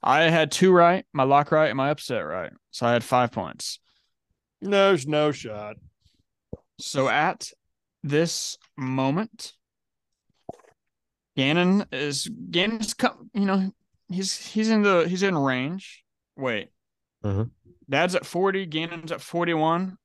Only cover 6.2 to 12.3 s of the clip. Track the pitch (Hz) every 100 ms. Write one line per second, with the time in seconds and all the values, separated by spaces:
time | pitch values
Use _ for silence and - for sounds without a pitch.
6.2 | _ _ _ - _ - - 139 131 123
7.2 | 165 - - - _ _ _ _ 139 147
8.2 | 165 - - - _ - 131 131 135 156
9.2 | 220 - - _ _ _ _ _ _ _
10.2 | _ _ - - _ _ _ _ _ _
11.2 | _ - 135 165 180 196 - 135 147 139
12.2 | -